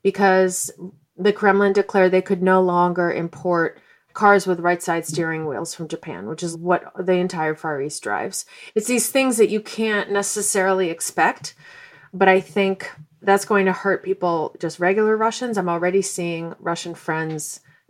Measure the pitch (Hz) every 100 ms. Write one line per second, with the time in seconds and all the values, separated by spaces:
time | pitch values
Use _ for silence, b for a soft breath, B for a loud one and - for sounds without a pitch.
0 | 196 190 196 185 185 180 - - 180 -
1 | _ - 196 202 208 196 202 196 196 196
2 | 185 185 185 185 185 185 185 175 180 175
3 | 175 - 170 - 180 170 165 - b b
4 | b - 208 202 190 175 175 175 - 170
5 | 156 156 165 160 156 123 165 - 160 -
6 | 160 90 101 156 175 165 175 180 - -
7 | 185 180 180 175 156 156 160 143 143 -
8 | - 104 196 - - B B 220 220 247
9 | 226 269 262 220 214 208 214 - 220 208
10 | - 202 202 208 196 202 190 190 180 165
11 | - - 185 - - - B B B B
12 | B 180 190 190 185 208 196 190 - -
13 | - _ 196 196 - 202 190 180 196 180
14 | 180 190 180 165 151 - 165 156 175 202
15 | 214 220 220 220 247 208 180 170 180 196
16 | 190 - 170 165 165 - 170 165 170 160
17 | - 160 160 156 - - b b